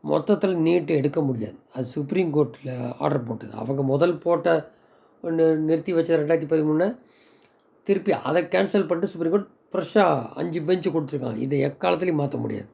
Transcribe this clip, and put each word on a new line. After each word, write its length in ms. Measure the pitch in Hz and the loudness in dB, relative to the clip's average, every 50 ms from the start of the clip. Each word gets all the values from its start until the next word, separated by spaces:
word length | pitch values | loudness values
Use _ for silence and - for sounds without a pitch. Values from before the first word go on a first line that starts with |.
| - | -2
மொத்தத்துல 520 | 147 147 156 151 - 208 196 - 196 185 | 0 0 0 2 2 2 2 2 0 0
நீட் 300 | 170 160 160 175 180 147 | 2 2 2 2 2 0
எடுக்க 340 | 143 160 147 131 147 143 165 | 0 0 0 0 0 0 0
முடியாது, 360 | 151 135 127 113 107 104 - - _ _ | -2 0 -2 -2 -6 -8 -10 -18 _ _
அது 120 | _ 131 127 | _ -8 -8
சுப்ரீம் 500 | - - 151 143 143 165 185 190 165 143 | -6 -6 -8 -6 -2 0 0 0 0 2
கோர்ட்ல 360 | 151 147 127 - - - 131 127 123 123 120 123 - | 0 0 0 -2 -12 -12 -10 -8 -6 -6 -8 -6 -2
ஆர்டர் 260 | - 147 147 135 120 | -2 -2 0 -2 -4
போட்டது. 280 | 113 113 - - 107 | -4 -8 -10 -10 -12
அவங்க 300 | 104 107 113 120 139 135 | -10 -10 -6 -4 -4 -2
முதல் 360 | 139 131 135 143 165 180 170 151 | 0 0 2 2 2 2 2 0
போட்ட 300 | - 170 170 156 - 170 165 160 - - - _ _ _ _ _ _ _ _ _ - | 0 0 0 2 2 2 2 2 0 -6 -20 _ _ _ _ _ _ _ _ _ -6
ஒண்ணு 320 | 170 165 165 160 160 160 | -4 0 2 4 4 4
நிறுத்தி 360 | 156 156 156 165 160 160 - | 2 2 2 0 0 0 0
வச்ச 240 | 180 165 160 165 165 | 0 0 2 4 2
ரெண்டாயிரத்தி 320 | 160 147 147 165 160 156 143 | 2 4 2 2 0 2 0
பதிமூணு, 380 | 160 160 151 151 151 156 175 208 247 - _ _ _ _ _ _ _ _ _ _ _ _ _ _ _ _ _ | 0 2 2 2 2 2 2 0 -2 -6 _ _ _ _ _ _ _ _ _ _ _ _ _ _ _ _ _
திருப்பி 260 | - 196 196 - 202 156 - | 0 0 0 2 0 -2 -2
அதை 200 | - 131 151 175 | 0 0 0 0
கேன்சல் 440 | 170 - - 185 196 196 - 202 185 | 0 2 0 0 0 2 2 0 2
பண்ணிட்டு 200 | 156 175 165 185 | 2 0 -2 -2
சுப்ரீம் 260 | - - 165 165 160 | -4 -4 -2 -2 0
கோர்ட் 160 | 170 202 190 - _ _ _ | 0 0 0 -2 _ _ _
ஃப்ரெஷ்ஷா 400 | _ - 185 160 139 - 214 196 175 151 131 120 - | _ -6 -6 -6 0 4 4 4 6 4 2 -2 -6
அஞ்சு 300 | - - 156 175 160 170 | -8 -6 -6 -4 -4 -4
பெஞ்ச் 260 | 151 156 185 185 - 190 | 0 0 0 0 0 -2
கொடுத்துருக்காங்க. 480 | 147 165 147 131 151 139 127 123 113 | -2 -2 -4 -2 -6 -6 -4 -4 -4
இதை 220 | 110 123 135 143 139 135 | -4 -2 0 0 2 2
எக்காலத்துலையும் 560 | 143 139 - - 180 180 160 185 180 160 147 | 0 0 0 0 0 0 2 0 0 0 0
மாத்த 180 | 143 139 - 120 | 0 -2 -2 -4
முடியாது 300 | 117 113 107 101 101 - | -4 -4 -6 -6 -8 -12